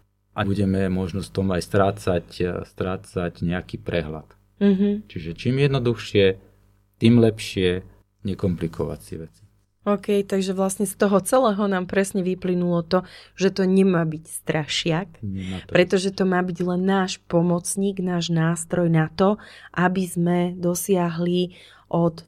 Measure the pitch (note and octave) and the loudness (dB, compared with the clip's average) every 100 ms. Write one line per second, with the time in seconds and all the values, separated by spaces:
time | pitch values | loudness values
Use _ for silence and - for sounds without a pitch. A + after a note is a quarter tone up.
0 | _ _ _ - G2 G2 G2 F#2 F#2+ F#2 | _ _ _ -6 -2 0 0 0 0 -2
1 | F#2 F#2+ E2+ - F#2+ F2+ - G#2 G2 G2 | -4 -6 -8 -4 -2 -2 0 2 2 0
2 | - F2 - - F2+ F2+ - - F#2+ F#2+ | -2 -2 -4 -6 -6 -6 -10 -8 -6 -6
3 | - - F2 - E2+ F2+ - - - F2 | -8 -6 -6 -4 -4 -4 -6 -12 -6 -4
4 | D2+ D#2 - _ _ - G3+ F#3+ G3+ G#3 | -4 -10 -16 _ _ -2 2 2 0 -2
5 | - - E2 E2+ - C3 C#3+ C3+ A#2+ A2+ | -6 -12 -10 -6 -2 2 2 2 0 -2
6 | - G#2 F#2+ F#2+ - _ _ _ _ - | 0 4 4 2 -8 _ _ _ _ 2
7 | A2+ A#2+ A2+ G#2+ - - F#2 F2+ - - | 6 6 6 2 -6 0 0 0 -6 -20
8 | _ _ G2+ F2+ G2 E2 E2+ - D#2 D2+ | _ _ -8 -2 -2 -2 -4 -4 -6 -6
9 | - E2 D#2+ _ - _ _ _ - G3+ | -12 -14 -14 _ -20 _ _ _ -4 -4
10 | G3 G3+ G3 G3 F#3+ F#3 F#3+ F#3+ G3 - | 0 -2 0 -2 -2 -2 -2 -2 -4 0
11 | G#3 G3 F#3 B3+ B3+ G3 G3+ F#3+ F3+ G3 | 2 2 2 2 2 2 0 -2 -2 -2
12 | G3 G3+ F3+ F#3 F#3 F3+ F3 E3+ E3+ F#3 | 0 -2 -2 -2 -2 0 0 0 0 -2
13 | F3+ - - - F#3+ F#3+ F#3 F#3+ F#3+ F3 | -2 -16 -16 -2 -2 2 2 4 4 4
14 | D#3+ D#3 - - - D#3 D3 - E3+ D#3+ | 0 -4 -12 -14 -4 -4 -2 -4 -2 -2
15 | G3+ - G#2+ F#2+ F#2 F#2 - - F3+ G3 | -4 -10 -8 -8 -8 -8 -2 2 4 2
16 | F#3+ G3 F#3+ F3+ F3+ E3+ F3+ F3+ F#3+ G3 | 0 0 0 0 0 -2 -2 0 0 2
17 | F#3 - - E3+ F3 F3 F3 - G3 G3 | 0 -6 -2 2 2 0 -2 -2 -2 -2
18 | F3+ F3 E3 E3+ D#3+ E3+ - F3 E3+ D#3+ | -2 -2 0 2 2 0 -2 0 2 2
19 | D#3 - G3 G#3+ - - - - F3+ F#3 | 2 2 2 2 -6 -20 -10 0 0 0
20 | F3+ F3 E3+ F3 F3+ F3+ F3 F3 - F#3+ | -2 0 0 2 0 -2 -2 -2 0 0
21 | E3+ E3 F3 F3+ F3+ - - - - E3+ | 0 -2 0 0 -2 -6 -20 -20 -4 0
22 | E3+ E3 | 0 -2